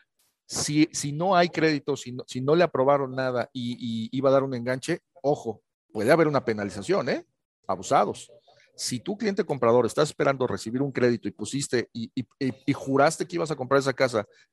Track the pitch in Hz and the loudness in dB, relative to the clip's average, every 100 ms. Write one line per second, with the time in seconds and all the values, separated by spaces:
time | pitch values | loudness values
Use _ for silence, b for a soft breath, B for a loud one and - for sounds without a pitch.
0 | b _ _ _ - - - 151 151 - | b _ _ _ -10 -6 -2 2 2 0
1 | 147 147 180 180 175 - 156 147 147 135 | -6 -2 2 4 4 4 2 2 -2 -6
2 | 123 123 - 127 131 170 170 131 135 139 | -6 -12 -10 -4 2 4 4 2 4 4
3 | 131 131 131 123 - 131 120 120 123 113 | 2 -4 -2 -2 -4 -6 -6 -6 -6 -6
4 | 113 127 135 135 135 123 120 131 151 175 | -4 0 4 4 2 -4 -4 -4 -4 -6
5 | _ - 180 220 117 107 _ _ _ 107 | _ -6 -2 -2 -4 -10 _ _ _ -2
6 | 107 165 151 139 120 107 101 98 98 190 | 4 4 4 2 0 -4 -4 -6 -2 -2
7 | 131 285 - _ _ _ - 90 95 147 | 0 -4 -6 _ _ _ -8 -6 0 0
8 | 202 - - - b b b - - 127 | 0 -4 -12 -20 b b b -10 -8 -6
9 | 175 208 220 196 185 135 117 123 113 - | -6 -4 -4 -2 -4 0 4 4 4 2
10 | 151 - 143 135 123 98 110 123 139 120 | 0 0 0 0 -2 -4 -4 -4 -2 2
11 | 123 117 104 - 107 139 135 123 - 120 | 2 2 -4 -8 -8 -6 -2 -2 -4 -8
12 | 113 - 123 - 135 - - 131 135 135 | -10 -8 -10 -6 -6 -6 -4 -4 0 4
13 | 151 - 185 170 156 147 127 139 135 127 | 4 2 -6 -4 -4 -4 0 2 2 0
14 | 131 117 101 b b | 2 0 -4 b b